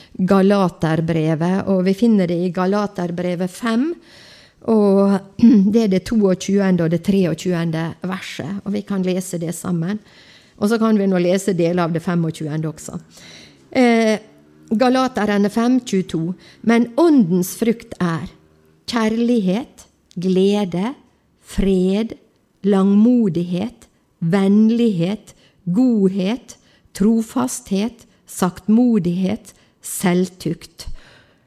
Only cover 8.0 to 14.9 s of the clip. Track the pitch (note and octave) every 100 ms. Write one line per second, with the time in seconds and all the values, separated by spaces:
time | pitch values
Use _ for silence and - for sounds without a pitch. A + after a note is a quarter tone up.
8 | F3+ F#3 - - - G3+ - G#3 G3 G3
9 | F#3 F3+ F#3 F3 E3 E3 F3 F3 E3+ G#3+
10 | _ - - - _ - G#3 A3+ A3 G#3+
11 | G3 F3+ F3 F#3+ G#3 F3 E3 F3+ E3 E3
12 | F3+ E3+ D#3+ D#3+ D#3 D#3 D#3 D3+ - E3+
13 | - - - - - - - - A#3+ A#3
14 | A3 G#3 - _ _ _ - A3 B3+